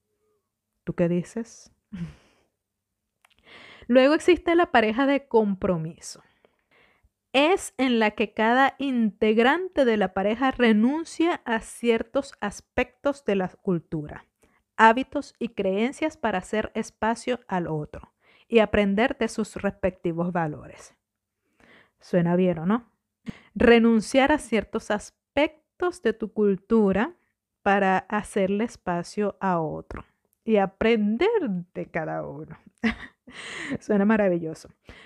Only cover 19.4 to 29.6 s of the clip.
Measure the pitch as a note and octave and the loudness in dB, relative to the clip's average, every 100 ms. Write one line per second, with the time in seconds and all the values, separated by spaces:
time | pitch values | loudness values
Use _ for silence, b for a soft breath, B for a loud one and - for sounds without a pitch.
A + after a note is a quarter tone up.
19.4 | G#3 - G3 - F#3 - E3+ E3 F3+ F3 | -8 -6 -6 -4 -4 -4 -6 -4 -4 -2
20.4 | D#3+ C#3+ C#3+ - - _ _ _ _ _ | -4 -6 -16 -20 -20 _ _ _ _ _
21.4 | _ b b b b b - F3+ E3+ F3 | _ b b b b b -4 0 2 2
22.4 | F#3 D#3+ E3+ A#3 - _ _ _ - B | 0 0 -2 -2 -4 _ _ _ -20 B
23.4 | B G3+ - A#3 A#3 A3+ - C4+ C#4 D4+ | B 2 6 6 6 2 2 2 2 0
24.4 | - A3 - A3+ - G#3 - _ _ C#4 | 0 -4 -4 -8 -6 -6 -8 _ _ -2
25.4 | D#4 - _ - F4+ - A3+ G#3+ G#3+ G#3+ | -2 -4 _ -6 -6 -2 -4 -4 -6 -2
26.4 | G#3 F#3+ - A3+ G3+ F#3+ D4 - _ _ | 0 0 0 2 2 2 -2 -8 _ _
27.4 | _ _ G3+ G3+ F#3+ F#3 - F#3 - G#3 | _ _ 0 2 2 0 -2 -6 -4 -2
28.4 | F#3+ G3+ A#3+ - - E3+ - - G#3 - | 0 -2 -4 -8 -6 -6 -6 -6 -6 -4
29.4 | F#3+ E3+ | -2 -2